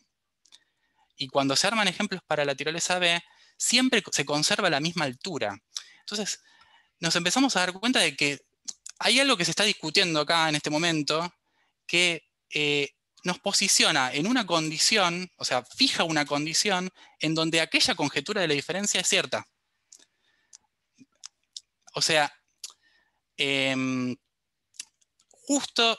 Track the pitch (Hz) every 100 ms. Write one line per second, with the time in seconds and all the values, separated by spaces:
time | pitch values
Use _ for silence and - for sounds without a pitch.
0 | _ _ _ _ _ - _ _ _ _
1 | _ - 135 139 135 135 190 226 196 170
2 | 208 180 - 151 143 139 147 170 - 180
3 | 175 170 - _ _ _ - 240 254 214
4 | - - 143 147 156 208 190 143 160 170
5 | 143 127 196 143 107 98 _ - - -
6 | - 208 190 - _ _ - _ _ _
7 | 165 175 175 247 269 185 180 185 233 254
8 | 165 139 143 139 _ _ - - - -
9 | 196 240 277 208 165 165 208 - 156 196
10 | 185 156 147 170 160 151 156 151 170 156
11 | 143 156 175 - _ _ _ _ - 170
12 | 175 165 - _ _ 151 147 147 143 _
13 | _ _ 180 180 202 - 196 - 214 151
14 | 127 147 185 254 180 170 156 156 - 220
15 | 180 170 185 _ 127 127 - - 262 -
16 | 175 156 143 143 156 160 208 185 185 -
17 | - _ 156 160 160 165 160 302 - 202
18 | - 151 139 208 170 147 - 175 202 190
19 | - 190 143 110 - _ _ _ _ -
20 | _ _ _ _ _ - _ _ _ _
21 | 262 _ - - _ - - _ _ 151
22 | - 160 143 - _ _ - - _ _
23 | _ _ _ - 143 139 135 131 131 131
24 | 127 120 _ _ _ _ _ - - _
25 | _ _ _ _ - 277 - - 233